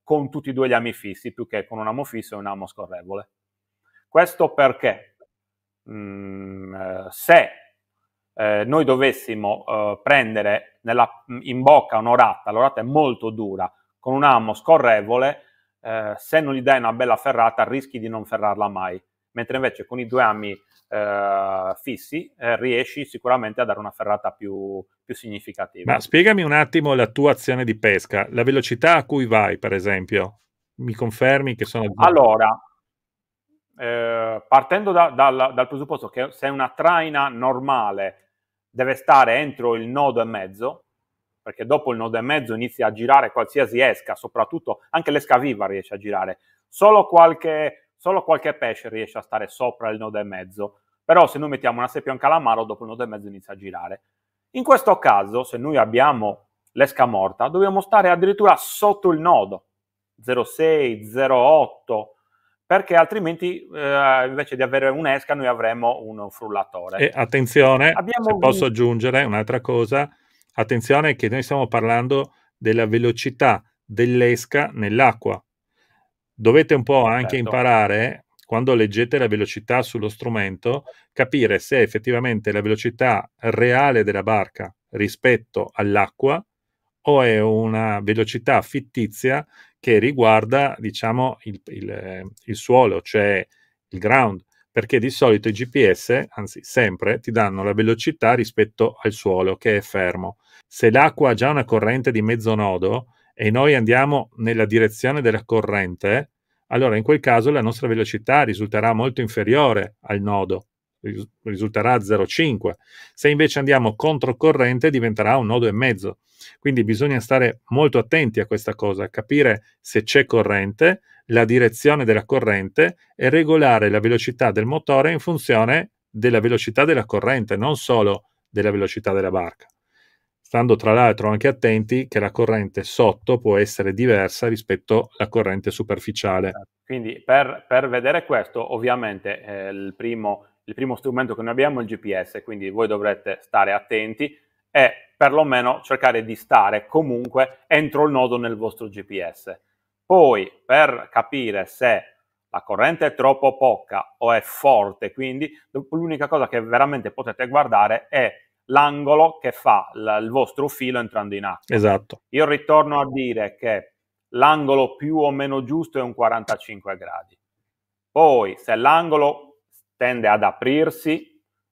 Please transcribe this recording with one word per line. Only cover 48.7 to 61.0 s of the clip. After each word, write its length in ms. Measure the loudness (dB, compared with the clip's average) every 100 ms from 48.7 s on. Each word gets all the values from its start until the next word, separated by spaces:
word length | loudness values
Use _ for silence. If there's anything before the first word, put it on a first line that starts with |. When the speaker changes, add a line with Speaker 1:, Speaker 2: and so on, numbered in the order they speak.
| -6 -10
Speaker 1:
riesce 280 | -10 -10 -12
a 40 |
stare 260 | -8 -8 -8
sopra 420 | -6 -6 -4 -8
il 80 | -8
nodo 200 | -8 -8
e 60 |
mezzo, 560 | -8 -12 -14 -12 -12 _ _ _ 2
però 220 | 6 4
se 100 | 2
noi 120 | -8
mettiamo 280 | -4 -4 -2
una 100 | -4
seppia 240 | -6 -8
o 40 | -2
un 40 |
calamaro 440 | 0 2 0 -2
dopo 200 | -4 -10
il 60 | -12
nodo 140 | -10
e 20 | -10
mezzo 220 | -10 -16
inizia 260 | -20 -20
a 20 | -18
girare. 460 | -16 -14 -14 -16 _ _ _ _ _ -4
In 80 |
questo 340 | 2 2 2 2
caso, 460 | 4 2 2 -6
se 140 | -6 -8
noi 200 | -2 0
abbiamo 720 | 0 2 2 0 -4 -8 _ _ _
l'esca 340 | 0 0 2 0
morta, 420 | 0 -2 -2 -4
dobbiamo 320 | 0 0 -2
stare 300 | 0 2 4
addirittura 460 | 2 0 2 4 4
sotto 540 | 0 -2 0 0 0
il 80 | 0
nodo, 480 | 2 2 0 -8 _ _ _ _ _ _
zero 240 | -4 -2
sei, 640 | -4 0 2 2 0 -6